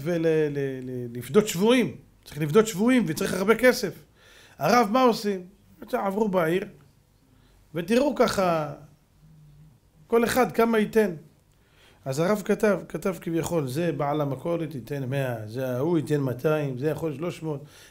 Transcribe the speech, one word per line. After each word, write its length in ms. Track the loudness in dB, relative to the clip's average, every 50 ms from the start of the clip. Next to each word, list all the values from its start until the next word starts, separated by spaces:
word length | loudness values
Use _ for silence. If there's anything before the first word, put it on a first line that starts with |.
| -2
ול-, 240 | -2 -2 0 2
ל-, 300 | 2 2 2 2 0 0 -2 -4 -4 -6 -8
ל-, 360 | -8 -8 -8 -8 -8 -8 -10
לפדות 300 | -10 -6 2 2 2 2
שבויים. 480 | 2 0 0 2 4 4 4 2 0 -4 -10 -18 -20 _ _ -20
צריך 160 | -14 -6 -6
לפדות 260 | -2 2 4 4 4
שבויים 360 | 4 0 0 2 4 4 4 2
וצריך 260 | 0 -2 -4 -2 -2 -2
הרבה 220 | 0 2 2 2
כסף. 380 | 6 6 4 4 4 -2 -6 -6 -8 -18 _ _ _ _ -20 -20 -20 -20 -20 -10
"הרב, 320 | -2 2 4 4 4 4 4
מה 100 | 2 4
עושים?" 440 | 4 4 4 2 -2 -4 -4 -4 -8 -14 -20 _ _ _ -20 -20 -12 -6 -4
"עברו 360 | -2 -2 -2 0 0 0 2
בעיר 360 | 2 2 2 2 0 0 -2 -6 -14 -20 -20 _ _ _ _ _ _ _ _ _ _ _ _ _ _ _ _ _ -8
ותראו 400 | -6 -2 2 2 2 2 2 2
ככה 580 | 2 2 2 2 0 2 2 2 0 -2 -4 -8 -14 -18 -20 _ _ _ _ _ _ -20 -20 -20 -20 -20 -20 -20 -20 -20 -20 _ _ _ _ _ _ -6
כל 160 | 0 2 2 2
אחד 280 | 2 2 2 0 0
כמה 280 | 2 2 2 4 4 2
ייתן." 360 | 0 2 2 2 2 2 0 -6 -14 -20 _ _ _ _ _ _ _ _ _ _ _ -20 _ _ -8
אז 120 | -6 -2 0
הרב 220 | 0 0 0 0 0
כתב, 340 | -2 0 2 2 2 2 0 -2 -8
כתב 260 | -8 -6 -4 -4 -6 -4
כביכול, 460 | -6 -4 -2 -2 -2 0 -2 -2 -2
"זה 240 | -2 -2 -2 -2 -2
בעל 300 | -2 -2 -2 -2 0 0
המכולת 540 | -2 -2 -4 -6 -4 -4 -4 -4 -4 -6 -8
ייתן 340 | -10 -10 -8 -8 -6 -4 -4
מאה, 380 | -2 -2 -2 -2 -4 -6 -8
זה 280 | -8 -6 -6 -4 -4 -2
ההוא 220 | -2 0 0 0
ייתן 240 | 0 0 0 0 0
מאתיים, 560 | 0 -2 -4 0 0 0 0 0 -2 -4 -4
זה 120 | -4 -4 -4
יכול 240 | -4 -2 -4 -6 -6
שלוש 300 | -6 -6 -8 -8 -8 -8
מאות." 200 | -8 -8 -8 -10 -16 -20 -20 -20 -20